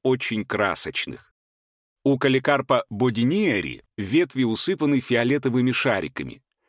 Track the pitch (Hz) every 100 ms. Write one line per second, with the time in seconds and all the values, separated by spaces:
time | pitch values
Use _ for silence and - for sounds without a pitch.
0 | 131 127 - 110 - 101 101 78 - -
1 | - - - _ _ _ _ _ _ _
2 | 135 135 139 131 131 143 131 127 - 104
3 | 123 113 120 190 214 104 76 62 - -
4 | 98 143 170 131 120 110 - 190 147 139
5 | - 120 120 143 135 123 127 120 135 101
6 | 76 - 65 - _ _